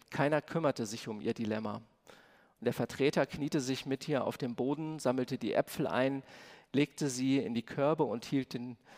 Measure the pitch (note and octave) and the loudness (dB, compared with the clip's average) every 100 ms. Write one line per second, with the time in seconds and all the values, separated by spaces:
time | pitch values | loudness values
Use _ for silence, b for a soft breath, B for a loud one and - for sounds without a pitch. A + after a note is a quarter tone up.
0 | - - C#3+ D3+ - E3+ D3+ - G#2+ A2+ | -6 0 2 2 0 0 2 0 -2 -6
1 | - G#2 A2+ A2+ A2 A2 G#2+ A2 - _ | -6 -4 -2 -2 -2 -2 -4 -6 -10 _
2 | - - - - _ - A#2+ - A#2+ - | -20 -20 -20 -20 _ -4 -2 0 -2 2
3 | C#3+ D#3+ C3+ - C#3+ D#3+ B2+ C3 C#3+ C3+ | 2 4 0 0 -2 0 0 -2 -2 -4
4 | - C#3 G#2+ - B2+ A#2 B2+ D3 D#3 D#3 | 0 0 0 -2 -4 -2 -2 -2 -4 -2
5 | B2+ B2+ B2+ B2 A2 - - - D3 G#2 | 0 0 0 -2 0 0 0 0 0 2
6 | C3+ C#3 - B B B B C3 D3 - | 2 0 -6 B B B B 2 2 0
7 | D3 B2 C3+ C3+ A2+ A#2 - - C#3 D#3+ | -2 0 2 4 2 -2 -2 2 2 4
8 | B2 A2+ - C#3 B2+ B2 B2 A#2+ B | 2 0 -2 -2 -2 -6 -8 -10 B